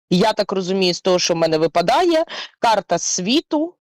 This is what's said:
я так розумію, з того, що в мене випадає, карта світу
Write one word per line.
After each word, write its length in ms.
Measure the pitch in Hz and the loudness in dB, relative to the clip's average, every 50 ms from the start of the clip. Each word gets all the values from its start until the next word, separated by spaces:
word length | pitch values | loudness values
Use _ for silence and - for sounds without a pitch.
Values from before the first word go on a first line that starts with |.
| _ - | _ 0
я 220 | 180 175 220 214 | 2 2 2 2
так 200 | 214 - 202 - | 0 0 -2 -2
розумію, 420 | 196 190 185 175 190 196 185 180 170 | -2 -4 -4 -2 -2 0 0 0 -2
з 60 | - | -2
того, 180 | - 185 180 180 | 0 0 0 2
що 160 | - - 170 | 0 0 0
в 20 | |
мене 220 | 165 165 160 160 156 | 0 0 0 2 2
випадає, 680 | 165 165 - 175 175 190 247 320 370 339 330 311 330 - - - - - _ - | 0 2 0 0 0 2 2 2 2 2 2 0 -2 -2 -8 -16 -16 -16 _ -2
карта 380 | - 233 220 202 - - 175 170 | 2 2 2 2 0 -2 -4 -4
світу 760 | - - - - 180 202 262 330 - - 320 294 320 359 - _ | -2 -4 -6 -4 -2 -2 -2 -2 -2 -2 -2 -2 -2 -4 -8 _